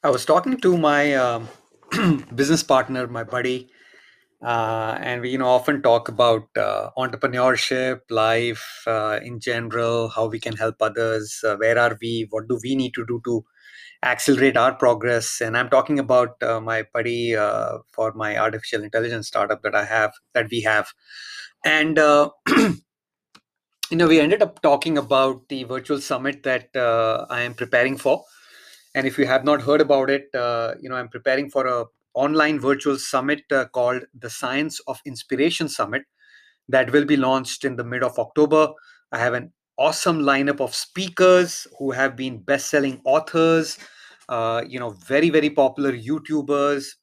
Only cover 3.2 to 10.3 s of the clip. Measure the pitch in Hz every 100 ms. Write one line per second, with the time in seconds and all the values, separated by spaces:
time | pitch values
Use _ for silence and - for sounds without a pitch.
3.2 | 113 127 127 123 - _ _ _ _ _
4.2 | _ _ 120 117 110 113 110 - - 123
5.2 | 123 131 127 127 - 143 131 117 113 117
6.2 | 120 110 107 - 104 101 104 - 127 117
7.2 | 131 123 127 123 - 127 131 127 _ 113
8.2 | 110 113 120 107 - - - 110 107 107
9.2 | 120 120 127 117 117 117 117 117 117 113
10.2 | 113